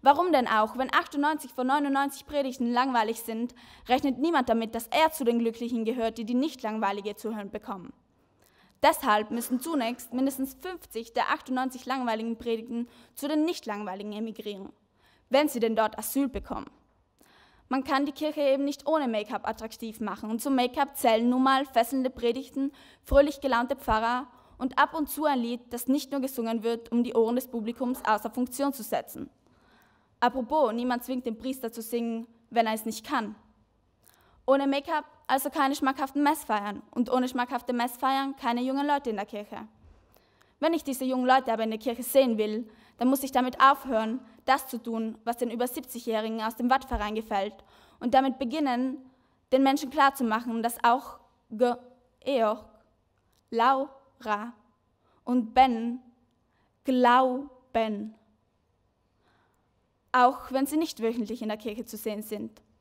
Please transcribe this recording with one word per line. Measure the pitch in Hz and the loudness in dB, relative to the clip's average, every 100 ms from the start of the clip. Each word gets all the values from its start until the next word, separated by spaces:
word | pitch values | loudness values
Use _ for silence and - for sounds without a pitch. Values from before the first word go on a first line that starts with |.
Warum | 262 294 359 | 6 4 4
denn | 294 240 | 2 4
auch? | 214 220 240 | 2 0 -2
Wenn | 262 | 0
achtundneunzig | 311 339 285 285 302 254 | 0 0 -2 0 -2 -6
von | - 254 | -4 0
neunundneunzig | 285 285 277 277 - - | 0 2 0 -2 -6 -6
Predigten | 294 269 247 233 | -4 -2 -2 0
langweilig | 240 269 240 214 226 | 2 2 2 0 -4
sind, | - 220 240 - - - - | -6 -6 -6 -8 -20 -20 0
rechnet | 254 285 240 | 0 2 0
niemand | 302 320 254 | 2 2 2
damit, | 226 226 | 0 0
dass | 208 - | -6 -2
er | 285 320 | 2 2
zu | 320 | 2
den | 233 233 | 0 2
Glücklichen | 233 226 240 240 220 | 0 -2 -4 -2 -2
gehört, | 254 226 226 | -2 -2 -4
die | 220 | -2
die | |
nicht | 247 302 - | 0 0 -4
langweilige | 220 220 202 202 202 208 | -6 -2 -2 -2 -6 -8
zu | 220 220 | -8 -8
hören | 202 | -8
bekommen. | 214 - 196 170 - _ _ _ _ _ _ _ _ | -12 -10 -12 -12 -20 _ _ _ _ _ _ _ _
Deshalb | 285 320 269 214 214 | 4 4 4 2 2
müssen | 226 233 247 | -4 -2 -4
zunächst | 330 320 233 247 - | 0 -2 -2 -4 -8
mindestens | 247 269 277 269 - | -2 -2 -2 -8 -6
fünfzig | 370 370 - 226 226 | -10 -10 -10 -12 -6
der | - - | -2 0
achtundneunzig | 311 - 254 254 254 - | 0 -2 -4 -4 -6 -6
langweiligen | 269 247 220 226 226 | -4 -2 -2 -4 -6
Predigten | 233 226 233 233 240 - - | -4 -4 -4 -6 -8 -10 -20
zu | - 277 | -8 -2
den | 302 311 | 0 0
nicht | 349 - | -2 -6
langweiligen | 208 208 190 208 | -8 -8 -8 -8
emigrieren, | 208 226 220 214 202 196 - _ _ _ _ _ | -8 -8 -8 -10 -10 -14 -18 _ _ _ _ _
wenn | 262 302 | 2 2
sie | 240 | 0
denn | 226 220 | 0 2
dort | 220 214 | 0 -2
Asyl | 220 269 277 | -4 0 -2
bekommen. | 202 - - - _ _ _ _ _ _ _ _ _ _ | -4 -10 -12 -12 _ _ _ _ _ _ _ _ _ _
Man | 262 | -4
kann | - 269 285 | 0 0 0
die | |
Kirche | 294 302 302 | -2 -4 2
eben | 285 269 277 | 2 4 2
nicht | 285 - | -2 0
ohne | 311 262 | 0 2
Make-up | 220 208 220 - | -2 -4 -6 -6
attraktiv | 226 220 - 226 214 | -6 -10 -10 -12 -8
machen | 214 196 214 | -8 -6 -6
und | 226 | -4
zum | 285 269 | 0 2
Make-up | 247 254 285 - | 2 0 -2 2
zählen | 247 226 240 | 4 4 4
nun | 247 | 4
mal | 262 269 277 | 4 4 2
fesselnde | 233 240 269 254 | 0 0 0 -2
Predigten, | - 233 240 269 - 277 - - - | -2 -2 -2 -4 -4 -4 -6 -20 -20
fröhlich | - 277 294 294 | 4 6 6 2
gelaunte | 277 233 240 262 | 0 0 0 -4
Pfarrer | - 220 226 247 277 - _ - | 0 0 2 -2 -6 -16 _ -6
und | 247 - | -4 2
ab | 302 320 | 2 2
und | 285 | -4
zu | - 302 | 0 0
ein | 269 | 2
Lied, | 233 240 - | 0 -4 -8
das | 240 - | -8 0
nicht | 277 - | 0 0
nur | 277 | -4
gesungen | 269 269 226 233 | -4 -4 -2 -2
wird, | 226 233 233 | -2 -4 -2
um | 240 | 0
die | 240 | 2
Ohren | - 226 240 | 2 2 2
des | - | -2
Publikums | 233 220 233 247 254 | -6 -6 -4 -4 -2
außer | - 214 220 | 0 0 -2
Funktion | 226 247 - 277 | -4 -4 -2 -4
zu | 269 | -4
setzen. | 214 - - - - _ _ _ _ _ _ _ _ _ | -4 -4 -6 -14 -14 _ _ _ _ _ _ _ _ _
Apropos, | 240 262 226 311 254 | 0 0 -2 2 2
niemand | 226 247 240 | 0 -2 -4
zwingt | 240 262 247 | -4 -6 -6
den | 220 | -6
Priester | 240 262 233 | -6 -6 -8
zu | 226 | -8
singen, | 220 233 233 226 226 _ _ | -6 -4 -2 -6 -10 _ _
wenn | 226 214 | 0 0
er | |
es | 220 220 | 0 -4
nicht | 220 - | -8 -4
kann. | 285 208 214 _ _ _ _ _ _ _ _ _ _ - | -2 -2 -10 _ _ _ _ _ _ _ _ _ _ 2
Ohne | 269 277 | 2 4
Make-up | 277 285 320 302 _ _ | 0 -2 -4 -4 _ _
also | 262 277 | 0 0
keine | 311 269 285 | 0 0 2
schmackhaften | 269 269 285 285 | 0 0 -4 0
Messfeiern | 294 311 - 214 202 208 - | 2 0 -2 -4 -2 -10 -10
und | - 233 | -4 0
ohne | 254 254 | 0 0
schmackhafte | 247 247 254 - | -2 -4 -4 -4
Messfeiern | 247 240 247 269 269 277 269 | -2 -2 -2 0 0 -2 -4
keine | 254 240 | -4 -2
jungen | 254 269 285 | -2 -2 0
Leute | 285 277 | 0 0
in | 214 | -6
der | 208 | -6
Kirche. | 208 208 - 220 _ - - _ _ _ _ _ _ | -10 -12 -14 -14 _ -20 -20 _ _ _ _ _ _
Wenn | 302 | 0
ich | 330 | 0
diese | - 254 262 | -2 -4 -2
jungen | 254 247 | 0 6
Leute | 262 262 | 4 4
aber | 226 | -2
in | 220 | 0
der | 220 | -2
Kirche | 247 233 | -4 -6
sehen | 233 277 262 214 | 4 6 6 4
will, | 214 214 214 - - _ | 0 -2 -8 -16 -20 _
dann | 247 | 2
muss | 277 | 2
ich | 269 | 0
damit | 254 254 254 | 0 0 6
aufhören, | 269 269 262 226 220 254 - - - | 6 6 0 -2 0 -4 -10 -12 0
das | 269 - | 0 0
zu | 240 | -10
tun, | 233 226 220 220 | -6 -4 -4 -6
was | - 247 | -6 -2
den | 240 | -4
über | 226 247 | -2 -4
siebzigjährigen | 320 262 240 240 220 220 226 | -4 -10 -10 -4 -2 -2 -4
aus | 220 233 | -4 -2
dem | 247 | 2
Wattverein | 262 262 233 208 214 | 0 0 -4 -2 -4
gefällt | 220 202 196 214 _ - - _ | -2 -2 -2 -8 _ -20 -20 _
und | 269 | 4
damit | 262 269 254 | 4 4 0
beginnen, | 247 294 285 240 262 254 - _ _ _ _ | -4 -2 0 0 -2 -6 -14 _ _ _ _
den | 262 | 4
Menschen | 269 285 277 | 4 2 -2
klarzumachen, | 294 277 269 240 220 240 233 | 4 4 4 -2 -2 -2 -2
dass | 226 233 | -2 2
auch | 240 247 - - _ _ _ | 4 4 0 -18 _ _ _
Georg, | 214 247 240 - _ _ _ - 269 220 220 - _ _ _ _ _ _ _ _ | 0 2 0 -8 _ _ _ -2 2 2 0 -8 _ _ _ _ _ _ _ _
Laura | 226 233 269 277 - _ _ 233 208 233 - _ _ _ _ _ _ | 2 4 4 0 -8 _ _ -4 -4 -4 -14 _ _ _ _ _ _
und | - 247 220 | 0 0 4
Ben | - 262 226 233 247 - _ _ _ _ _ _ _ | 6 6 4 -4 -6 -12 _ _ _ _ _ _ _
glauben. | - 254 240 247 262 254 285 - _ 226 220 208 214 220 _ _ _ _ _ _ _ _ _ _ _ _ _ _ _ _ _ _ _ | 0 4 6 6 4 0 -6 -16 _ -2 -2 -4 -8 -14 _ _ _ _ _ _ _ _ _ _ _ _ _ _ _ _ _ _ _
Auch | 254 247 262 - | 4 6 4 -4
wenn | 262 277 | -2 0
sie | 302 | 0
nicht | 330 - | -2 -2
wöchentlich | 226 233 208 240 | -4 -2 -4 -4
in | 220 | -6
der | 214 | -6
Kirche | 233 214 214 | -6 -10 -10
zu | 214 | -8
sehen | 220 214 | -6 -6
sind. | 214 208 226 - _ _ | -8 -8 -10 -14 _ _